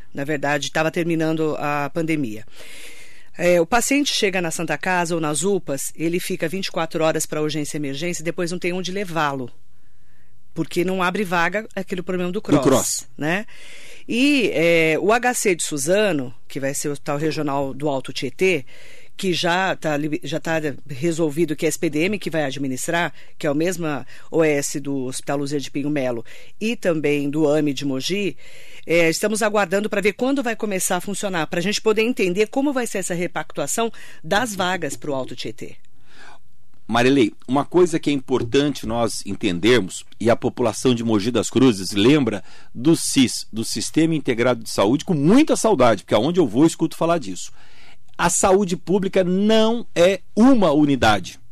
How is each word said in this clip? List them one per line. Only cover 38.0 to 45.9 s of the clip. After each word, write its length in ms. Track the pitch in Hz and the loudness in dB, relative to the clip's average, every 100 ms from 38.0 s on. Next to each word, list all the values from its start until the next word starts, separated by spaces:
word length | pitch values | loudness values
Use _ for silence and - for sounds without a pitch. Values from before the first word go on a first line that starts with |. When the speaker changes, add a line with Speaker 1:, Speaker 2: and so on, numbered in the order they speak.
| 151 | 0
Speaker 2:
é 20 | |
importante 720 | 143 - 123 117 139 147 131 | -2 0 -2 2 2 2 -2
nós 400 | 110 117 113 - | -4 0 0 -2
entendermos, 800 | - 98 104 87 101 123 95 - - - | -6 -2 -2 2 6 4 4 -6 -12 -2
e 80 | 107 | 2
a 80 | 113 | 4
população 580 | 127 - 120 - 135 | 2 0 -2 2 2
de 80 | 117 | 2
Mogi 280 | 113 107 104 | 2 2 2
das 180 | 117 92 | 0 2
Cruzes 440 | 117 131 98 90 | 6 6 4 -2
lembra 520 | 98 110 151 117 101 - - - | 4 6 6 4 -2 -6 -12 -10
do 200 | - 139 | -2 2
sis, 520 | 165 - 139 123 - - | 2 2 4 4 2 -6
do 140 | 110 | -6
Sistema 500 | 110 113 - 151 160 | -4 -4 -2 2 2
Integrado 480 | 160 135 113 123 120 | 2 0 2 2 0
de 60 | 107 | -2
Saúde, 340 | - 101 147 | 2 2 2
com 120 | - | 0
muita 420 | 156 147 247 320 240 | 2 6 6 6 4
saudade, 460 | 247 165 123 | 4 6 6